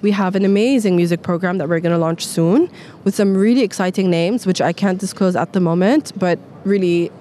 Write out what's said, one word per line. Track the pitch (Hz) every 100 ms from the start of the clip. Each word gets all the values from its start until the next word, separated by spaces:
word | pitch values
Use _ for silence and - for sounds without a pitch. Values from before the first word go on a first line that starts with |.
We | 208
have | 202 190 190
an |
amazing | 190 196 226 277 208 180
music | 175 170
program | - 175 185 185
that | 151
we're | 165
gonna | 170 170
launch | 165 165
soon | - - 165 220 349 - - -
with | -
some | - 202 190
really | 208 247
exciting | 220 - 185 185 190
names, | 170 170 240 196
which | 180
I | 165
can't | 170 202 185
disclose | 190 - 190 180
at | 123
the | 196
moment, | 175 170 190 294 - -
but | 185 170 - -
really | 196 202 180 170 170 -